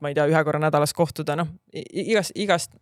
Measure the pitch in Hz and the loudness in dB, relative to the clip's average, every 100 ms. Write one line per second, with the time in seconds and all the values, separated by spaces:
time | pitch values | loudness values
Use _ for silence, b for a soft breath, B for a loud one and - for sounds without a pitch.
0 | 143 147 147 160 151 151 156 151 147 - | -4 0 2 4 4 4 2 2 2 0
1 | 165 - 151 151 160 180 _ - - - | -2 -2 -6 -4 -6 -10 _ -16 -10 -6
2 | 127 214 170 - 196 170 - - | 0 0 -2 -4 -2 -2 -4 -12